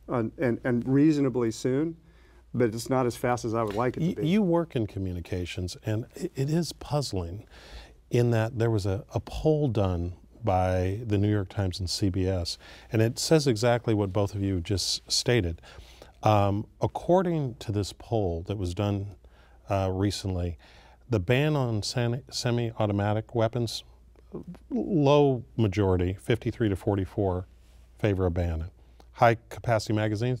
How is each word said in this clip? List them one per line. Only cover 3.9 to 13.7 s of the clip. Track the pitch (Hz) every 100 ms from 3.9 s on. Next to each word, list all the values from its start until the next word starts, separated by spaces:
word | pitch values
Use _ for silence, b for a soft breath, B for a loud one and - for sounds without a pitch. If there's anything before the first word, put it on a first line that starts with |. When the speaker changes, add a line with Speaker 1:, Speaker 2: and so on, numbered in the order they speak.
| -
Speaker 1:
it |
to | 165
Speaker 2:
Y-, |
Speaker 1:
be. | - 151
Speaker 2:
you | 202
work | 190 170 160 131
in | 104
communications, | 101 95 87 85 92 90 - 90 -
and | - 107 123 -
i-, | 180
it | - 135
is | 160 165
puzzling | - - 147 135 95 85 95 - B B B B B _
in | 123 120
that | 113 110 107
there | 117
was | 110 98
a, | 95 -
a | -
poll | - - 156 151 147
done | 107 95 87 87 87 - -
by | 110 92 92 92 92 101
the | 120 101
New | 101
York | 104 95
Times | - 95 -
and | 92
C | - 98
B | 92 92
S, | 95 85 - B B B
and | 113
it | 113 127
says | - 160 139
exactly | 107 120